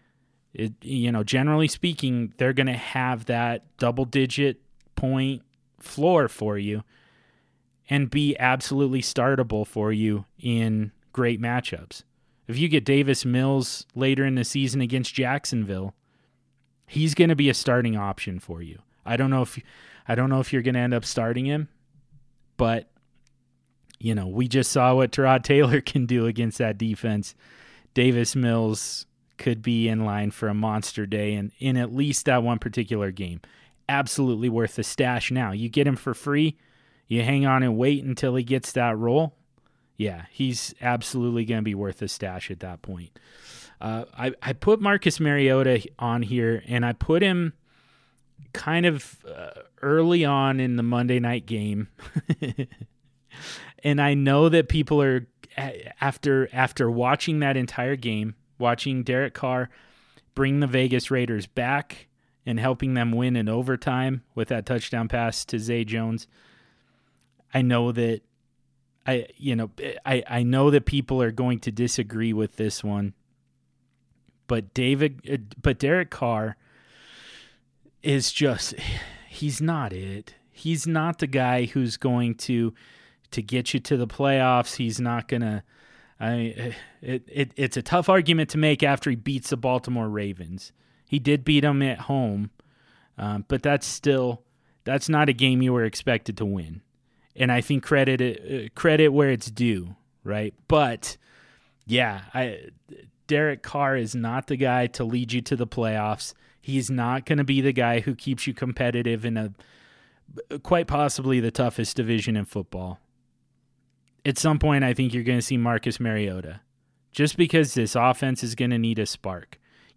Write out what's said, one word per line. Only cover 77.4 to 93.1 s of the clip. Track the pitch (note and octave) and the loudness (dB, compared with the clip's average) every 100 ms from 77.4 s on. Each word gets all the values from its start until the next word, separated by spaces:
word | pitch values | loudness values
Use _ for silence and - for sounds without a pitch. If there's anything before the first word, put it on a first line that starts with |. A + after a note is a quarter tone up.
| - _ _ _ _ _ | -20 _ _ _ _ _
is | D3 C#3 - | 0 0 0
just, | - C#3+ A2 - - - - - - - | 0 0 0 -4 -8 -6 -8 -8 -18 -20
he's | - D3 B2+ | -8 -6 -2
not | D#3 D#3+ A#2+ | -2 -2 -4
it. | F#2 G2 G2 - - _ | -6 -8 -10 -12 -20 _
He's | - D#3+ E3 E3 | -10 -4 -2 0
not | D#3+ D#3+ E3 | 0 0 -2
the | D#3+ | -2
guy | C3+ B2+ B2+ | 0 2 2
who's | A#2+ C#3 A#2+ - | 0 -2 -2 -2
going | C3+ B2 A#2+ A2+ | 0 0 0 -2
to, | - A#2+ A#2 A2+ - - _ _ _ | -2 0 0 -4 -16 -20 _ _ _
to | - | -8
get | G#2 B2+ B2 | -4 -4 -2
you | C3+ | -4
to | - C3+ | -2 -2
the | A#2+ | -2
playoffs. | - C#3 C3+ B2+ B2 A#2+ - | -2 0 2 4 2 2 -4
He's | A#2 A2 | -4 -2
not | A#2+ A#2 - | -2 -4 -4
gonna, | B2 A2+ G#2+ - _ _ - _ - | -2 -2 -4 -8 _ _ -20 _ -8
I, | A2+ A#2+ A#2 G2+ A#2+ A#2 - _ | -4 -2 -4 -6 -10 -10 -16 _
it, | B2 B2+ - | -8 -8 -6
it, | C#3 C#3 - | -4 -4 -2
it's | C3+ C3+ | -2 -2
a | |
tough | - F3 E3+ | 0 0 4
argument | F#3+ D#3 E3 D3+ | 4 4 0 0
to | D3+ | 2
make | D#3 D3 | 2 4
after | C#3+ C#3 - | 2 2 0
he | A#2+ | -2
beats | B2 C3+ - | -2 -6 -4
the | B2+ | -2
Baltimore | B2+ B2+ B2 A#2+ A2 | 0 -2 -2 -4 -4
Ravens. | G#2 G2+ F#2 E2 F#2+ - _ _ _ _ | -4 -6 -8 -12 -14 -14 _ _ _ _
He | C#3+ | -2
did | B2+ D3 | 2 2
beat | C3 D3 | 4 4
'em | D3 C#3 | 4 2
at | C#3 B2 | 0 -2
home, | - C#3 A#2+ G2+ G#2+ - _ _ _ _ _ | -4 -2 0 -2 -4 -8 _ _ _ _ _